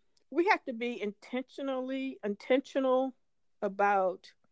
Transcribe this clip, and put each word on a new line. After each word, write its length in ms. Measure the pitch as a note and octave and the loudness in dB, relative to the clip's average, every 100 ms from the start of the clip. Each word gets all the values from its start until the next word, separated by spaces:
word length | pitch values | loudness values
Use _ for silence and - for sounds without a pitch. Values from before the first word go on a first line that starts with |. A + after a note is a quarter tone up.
| _ _ - | _ _ -6
we 160 | C#4 F#4 | 0 2
have 140 | F4 | 2
to 80 | - | -2
be 260 | A3+ A#3+ G#3 | -4 -4 -4
intentionally, 1160 | G#3 - - B3 - - C4+ C4 C4 C4+ C4 - | -6 -8 -8 -8 -8 -8 -6 -4 -4 -6 -6 -6
intentional 920 | G#3 G3+ - C4 - C#4 C4 B3+ C4 - _ _ _ - | -8 -4 2 2 2 0 2 2 0 -4 _ _ _ -6
about 680 | G3+ G3 G3+ C#3+ F#3+ - - - _ | -4 2 4 4 2 -2 -10 -20 _